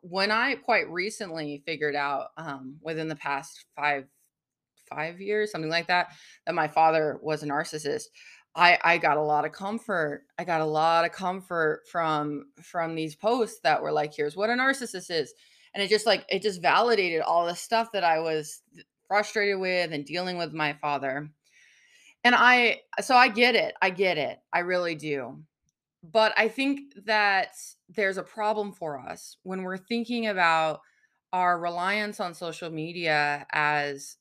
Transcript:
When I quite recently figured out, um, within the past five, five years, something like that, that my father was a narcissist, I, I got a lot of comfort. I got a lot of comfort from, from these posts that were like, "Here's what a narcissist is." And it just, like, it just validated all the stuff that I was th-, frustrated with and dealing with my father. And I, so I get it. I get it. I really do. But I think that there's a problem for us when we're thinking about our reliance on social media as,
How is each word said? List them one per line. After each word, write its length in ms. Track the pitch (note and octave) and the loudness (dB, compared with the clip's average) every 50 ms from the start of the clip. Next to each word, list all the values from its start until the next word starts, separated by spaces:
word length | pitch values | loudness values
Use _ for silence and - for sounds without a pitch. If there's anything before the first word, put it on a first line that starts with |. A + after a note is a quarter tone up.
When 280 | - F3+ E3+ F#3+ G3 G#3 | -14 -6 -2 0 0 2
I 260 | G#3+ A3+ B3 C#4 C4 | 2 0 0 0 -2
quite 340 | A#3 - - A3+ G3 D#3 D3+ | -2 0 2 2 2 2 0
recently 720 | D#3+ F3+ F3+ G#3+ A3 - G#3+ F#3 E3 E3 D3+ D3 C#3+ C#3+ - | -4 -6 -6 -6 -6 -8 -10 -8 -8 -8 -8 -8 -8 -10 -8
figured 300 | - D#3+ D3 D3+ D3 C#3+ | -8 -6 -4 -2 -2 -2
out, 320 | C#3+ C#3+ C#3+ C#3 C3+ - - - | -2 -2 -2 -2 -4 -6 -8 -12
um, 400 | D#3 D#3+ D#3 C#3 C3+ C3 C3 C#3 D#3 | -12 -12 -10 -10 -12 -12 -16 -16 -12
within 260 | - D#3+ E3 D#3+ D#3+ D#3+ | -10 -8 -6 -4 -4 -6
the 80 | D#3 | -6
past 480 | D3+ - C#3+ C#3+ C#3 - - - - - _ _ | -6 -6 -4 -4 -6 -6 -10 -16 -20 -20 _ _
five, 300 | - C#3+ D3 C#3+ C#3 C3 - _ _ _ _ _ _ _ _ _ _ _ _ _ _ _ - | -2 0 0 0 0 -4 -8 _ _ _ _ _ _ _ _ _ _ _ _ _ _ _ -12
five 320 | C3+ D3 D#3 E3 E3+ F3+ | -8 -8 -8 -8 -8 -8
years, 280 | G3 G3 G#3 G#3+ G#3+ G#3 | -6 -2 -2 -2 -2 -2
something 220 | G#3 E3 D#3+ D#3 | -4 -6 -4 -2
like 160 | E3 E3+ E3+ - | -2 -2 0 0
that, 220 | F3+ F3+ E3 - - - - - - _ _ | 0 0 0 -2 -6 -20 -20 -20 -20 _ _
that 100 | - E3+ | -4 -2
my 120 | E3 D#3 D3+ | 0 0 0
father 520 | D3+ D#3+ D#3+ D#3+ D#3+ D#3+ D#3 D3+ C3 - - | 4 4 6 6 6 4 2 0 -2 -4 -4
was 180 | D#3 D#3 D3 | -4 -4 -4
a 60 | D3 D3 | -4 -4
narcissist, 600 | C#3+ D3 E3 - - D3+ - C#3+ C#3+ B2+ - - _ - - - - - _ _ - | -4 -4 -4 -4 -8 -8 -6 -4 -4 -4 -6 -10 _ -20 -20 -20 -20 -20 _ _ 2
I, 220 | D#3+ F3 F3 E3+ - - | 6 6 8 8 6 6
I 140 | E3+ E3+ E3+ | 4 4 4
got 180 | E3+ D#3 D3 D3+ | 4 2 2 2
a 60 | D#3 | 2
lot 220 | D3+ D3+ D3 D3+ | 2 0 0 0
of 60 | D#3 | -2
comfort. 760 | D#3 - F#3+ G3 G#3+ A3+ - - G3 F3 D#3 D3 D3 - - _ _ - | -6 -8 -8 -6 -6 -6 -4 -4 -2 -2 -2 -2 -4 -8 -12 _ _ -8
I 60 | F3 | -4
got 180 | F3+ E3+ D#3+ | -2 0 0
a 40 | D#3 | 0
lot 400 | D#3 D#3 D#3 D#3+ E3 E3 E3 E3+ | 0 0 2 4 4 4 4 2
of 60 | E3+ | 2
comfort 760 | - - F#3+ F3+ F#3 F#3+ F#3 - F3+ E3 D#3+ D3+ - - - - | -2 -4 -4 -4 -4 -6 -6 -4 -2 0 2 0 0 -2 -6 -8
from, 600 | - F3 E3 D#3+ D#3 D3 D3 D3 D3 C#3+ - - _ - | -4 -2 0 0 0 0 -2 -2 -6 -8 -10 -14 _ -20
from 320 | E3 - - F3 E3 E3 E3 | -18 -8 -6 -4 -4 -4 -4
these 220 | D#3+ D#3+ D#3 D3+ | -6 -6 -6 -6
posts 440 | - - G#3+ B3 C4 A3 - - - - | -2 0 0 2 2 0 -2 -4 -2 2
that 180 | E3 D3+ - | 2 2 2
were 100 | D3+ D#3 | 2 0
like, 220 | D#3 D3+ D3 D3+ - | 0 0 0 -2 -2
"Here's 220 | - D3 D3 D3+ | -4 -4 -4 -2
what 160 | F3+ G3+ A3 | -2 -2 0
a 20 | A#3+ | 0
narcissist 560 | B3 C4 C4+ C4+ C4+ B3 A3 - F#3 E3+ - | 2 2 0 0 -2 -4 -10 -10 -10 -8 -4
is." 240 | F3 D#3+ C#3 - - _ _ _ _ _ _ _ - | -4 -4 -4 -4 -8 _ _ _ _ _ _ _ -6
And 80 | G3 | -4
it 80 | G3 F3+ | 0 2
just, 160 | G#3+ G#3 G#3 | 2 2 4
like, 180 | A#3 G3 F#3 - - | 4 2 2 0 -2
it 140 | F#3+ G3 F#3+ | -4 -2 -2
just 180 | G#3+ F#3+ F3 | -2 -4 0
validated 600 | E3 E3+ D3 F3+ A3 B3 A#3 G3+ F#3 F3 E3 D#3+ | 2 4 4 4 4 4 4 2 2 2 0 0
all 260 | - - E3 E3+ E3+ E3+ | 0 0 2 2 2 0
the 80 | F3 | -2
stuff 360 | - - - A#3 A3+ A#3 A3 - | -6 -4 -2 0 0 0 -2 -2
that 100 | G3 F3 | 0 2
I 160 | E3+ D#3+ D#3+ | 2 2 2
was 420 | E3 D#3+ D#3+ D#3 D3+ - - - _ _ _ | 0 0 -2 -2 -4 -6 -12 -18 _ _ _
th-, 100 | D#3+ - _ _ _ _ - | -20 -20 _ _ _ _ -2
frustrated 520 | F#3+ G#3 G#3 G#3 - A3 G3+ G3+ G3 F#3+ | 0 0 0 0 -2 0 0 0 0 0
with 320 | F#3+ F#3 F#3 F3+ F3 D#3+ | 0 0 0 0 0 -2
and 140 | D#3+ D3 C#3+ | -4 -6 -6
dealing 320 | C3+ D3+ F3 F#3 F#3 F3+ F3 | -6 -6 -6 -4 -4 -4 -4
with 160 | E3+ D#3 D#3 | -6 -6 -4
my 200 | D#3+ D3+ D3 D3 | -2 -2 -2 -4
father. 580 | - - D3+ C#3+ C3+ C3+ C#3 C3 C#3+ D3+ D3+ - _ _ _ _ _ _ _ _ _ _ _ _ _ _ - _ _ - | -4 -4 -4 -2 -2 -2 -4 -4 -6 -8 -10 -14 _ _ _ _ _ _ _ _ _ _ _ _ _ _ -20 _ _ 2
And 120 | A#3+ B3 - | 4 6 6
I, 440 | A3+ B3 B3 B3 A#3+ A3 - - - _ - - | 8 8 8 6 6 4 2 0 -6 _ -6 -4
so 140 | F#3+ - C4 | 0 4 6
I 120 | B3 B3+ C4 | 6 6 6
get 280 | G3+ A3 A#3+ B3 A#3 | 6 4 4 4 4
it. 180 | G#3 D#3 - - - | 4 2 0 -2 0
I 80 | - F#3+ | 0 0
get 300 | F#3 E3+ G3 F#3 E3+ D#3 | 2 2 2 2 2 2
it. 180 | C#3 B2 - - _ _ - | -2 -2 -4 -8 _ _ -2
I 60 | E3+ | -2
really 340 | F3 F3+ F3+ F3+ F3 E3+ E3 | 0 0 0 0 0 -2 -4
do. 460 | D#3 D3 D#3 C#3+ C#3 B2 A#2 C#3+ D#3 D#3 _ _ _ _ _ _ _ _ _ _ _ - | -4 -4 -4 -4 -4 -6 -8 -12 -16 -20 _ _ _ _ _ _ _ _ _ _ _ -12
But 300 | D#3+ - A3 A3 G#3+ - - | -2 2 4 4 4 4 2
I 100 | A3 A3 | 0 0
think 460 | A3 C4+ C4+ C#4 C#4 C#4 - - - - - | 0 0 0 0 -2 -2 -6 -14 -20 -10 -4
that 500 | - G#3+ G#3+ G#3 G3+ G3 F#3+ F3+ - - - - - - _ _ - | 0 2 2 2 2 2 0 0 -4 -8 -14 -20 -20 -20 _ _ -10
there's 280 | F3 A3 G3+ F#3+ F#3+ F#3+ | -4 -2 -2 0 -2 -4
a 60 | D#3+ | -6
problem 480 | - - A3 G#3+ G#3 A3 G#3+ G#3 G3+ | -8 -6 -4 -2 0 0 -2 -4 -6
for 280 | F#3+ - E3+ D#3 C#3+ C3 | -8 -8 -8 -8 -8 -8
us 380 | A#2+ - E2+ - - - - _ | -10 -12 -14 -14 -16 -20 -20 _
when 220 | - F#3 F#3+ F#3+ F#3 | -12 -8 -8 -6 -6
we're 140 | F#3 F#3 F#3 | -6 -8 -8
thinking 500 | F#3 - A#3 A#3 A#3 A3+ B3 A#3 A3+ G#3+ | -6 -4 -4 -4 -4 -4 -4 -2 -2 -2
about 540 | G3+ F#3 F3 E3 E3 D#3+ D#3+ D#3+ D3+ - _ _ _ _ _ _ _ _ _ _ | 0 2 4 4 4 4 2 0 -2 -4 _ _ _ _ _ _ _ _ _ _
our 280 | - F#3 F3+ F3+ F3 E3+ | -2 2 2 2 2 2
reliance 600 | E3+ F3 E3+ F3 F3 F#3+ G3+ G#3+ G#3 G#3 G#3 - | -2 -4 -4 -2 -2 -2 -2 -2 -2 -4 -6 -6
on 160 | G3+ F3+ D#3+ | -6 -8 -8
social 340 | - F3+ E3 D#3 - F3+ E3 | -8 -10 -10 -8 -8 -10 -8
media 800 | E3 D#3 D#3 E3+ F3 F3+ E3+ D#3+ D3+ D3 D3 D3 D3 D3 - - | -8 -8 -8 -8 -6 -4 -2 0 2 2 2 0 -2 -4 -6 -4
as, 680 | - D3+ D3+ D3 D3+ D3 C#3+ D3 C#3 C#3 C#3+ - - _ | -2 0 2 2 0 0 -2 -4 -6 -10 -12 -16 -14 _